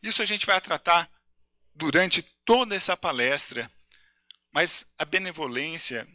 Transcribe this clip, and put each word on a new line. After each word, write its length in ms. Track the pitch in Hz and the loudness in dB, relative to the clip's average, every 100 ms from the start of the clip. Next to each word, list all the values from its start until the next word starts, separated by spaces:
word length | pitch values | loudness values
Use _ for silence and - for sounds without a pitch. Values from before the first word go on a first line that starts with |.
Isso 180 | 220 214 | -4 -2
a 60 | 208 | -2
gente 180 | 208 | -2
vai 160 | - 190 | 2 2
tratar 500 | - 160 - 170 165 _ _ _ _ _ _ | 2 -4 2 2 2 _ _ _ _ _ _
durante 460 | _ 156 156 185 175 - _ | _ 0 2 2 0 -4 _
toda 320 | - 233 240 196 | 2 4 4 -2
essa 200 | - 180 | -2 -2
palestra, 760 | 180 131 123 139 - 123 113 _ _ _ _ _ _ - _ | -2 0 0 0 -4 -8 -10 _ _ _ _ _ _ -20 _
mas 340 | 143 175 - - _ | -2 0 0 -4 _
a 60 | |
benevolência 1000 | 156 185 190 160 147 120 151 165 - 120 110 | -4 -4 -4 -8 -6 -6 -6 -6 -6 -8 -10